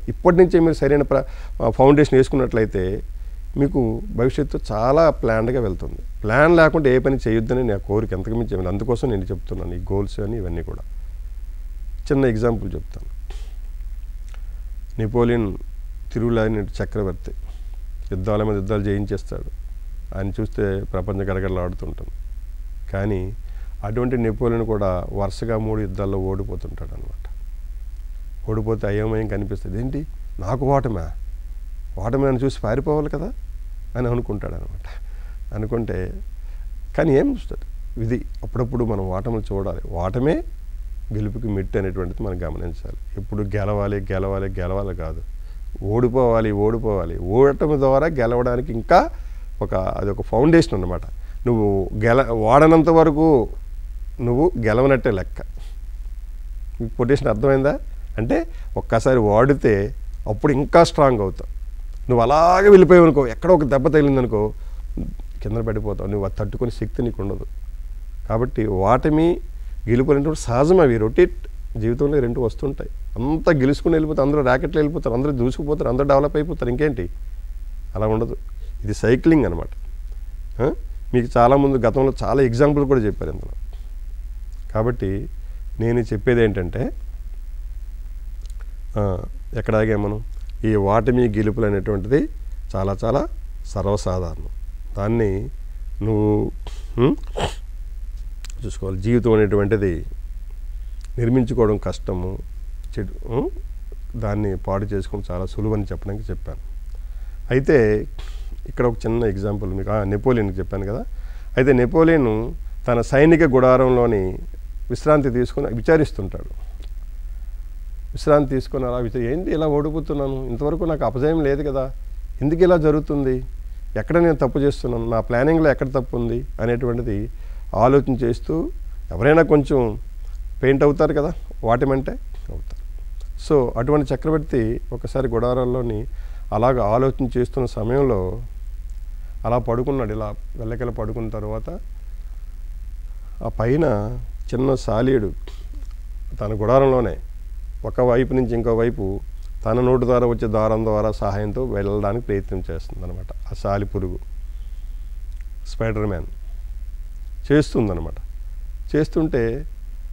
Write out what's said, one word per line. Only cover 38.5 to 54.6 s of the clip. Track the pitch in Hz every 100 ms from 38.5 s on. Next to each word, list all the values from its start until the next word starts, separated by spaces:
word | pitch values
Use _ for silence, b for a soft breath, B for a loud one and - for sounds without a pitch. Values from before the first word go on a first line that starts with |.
| 117 117 120 113
మనం | 101
ఓటములు | 95 92 117 113
చూడాలి. | 107 98 92 85 -
ఓటమే | 87 92 117 143 302 - - - - - - -
గెలుపుకి | 107 107 107 113
మెట్టు | 101 92 113
అనేటువంటిది | 95 92 90 85
మనం | 107 87
గమనించాలి. | 85 80 87 80 - - - -
ఎప్పుడు | 98 104
గెలవాలి, | 101 104 98 104 101 101
గెలవాలి, | 95 95 95 98 95 95
గెలవాలి | 90 95 98 87
కాదు, | 80 80 - - b b b -
ఓడిపోవాలి, | 98 110 123 127 123 113 110
ఓడిపోవాలి. | 101 107 117 113 98 85 85
ఓటమి | 90 110 139 131 156 147
ద్వారా | 135 135 160
గెలవడానికి | 147 117 123 123 120 123
ఇంకా | 113 - 175 320 b b b b -
ఒక, | - 95
అది | 95 - 101
ఒక | 101
ఫౌండేషన్ | 101 110 147 165 156
అనమాట. | 98 90 87 - - b b 120
నువ్వు | 117 104 98 92
గెల-, | 107 113 123 120
ఓడనంత | 117 107 135 160 165 160
వరకు | 165 160 147 160 139 104 - - - - - - -
నువ్వు | 120 123 165 -